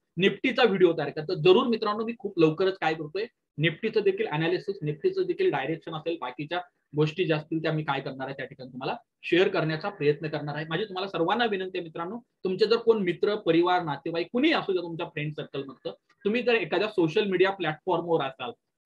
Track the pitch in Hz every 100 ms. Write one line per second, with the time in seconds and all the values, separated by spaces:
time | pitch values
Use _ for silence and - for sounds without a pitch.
0 | _ - 190 - 262 247 240 190 175 160
1 | 139 156 151 180 170 202 269 226 208 214
2 | 226 233 196 170 160 156 190 190 160 160
3 | 151 185 226 _ _ - 165 160 220 220
4 | 196 190 220 151 165 175 156 196 151 147
5 | 185 190 175 170 185 139 139 160 - 156
6 | 165 170 127 - 151 170 - _ _ 147
7 | 156 160 165 151 - 160 160 156 151 139
8 | 139 135 135 139 127 - 127 123 139 233
9 | _ _ - 170 196 175 156 156 202 -
10 | 147 147 156 151 147 147 160 165 214 185
11 | 196 185 165 220 240 196 185 185 170 160
12 | 170 233 _ _ 185 185 208 233 226 220
13 | 180 165 214 214 - 165 180 180 165 139
14 | 165 165 170 240 320 240 156 180 170 165
15 | 165 151 151 151 - 139 135 123 165 -
16 | _ _ 202 240 240 226 160 175 214 202
17 | 160 170 202 180 190 196 160 156 - 165
18 | 170 160 135 - 123 - _ _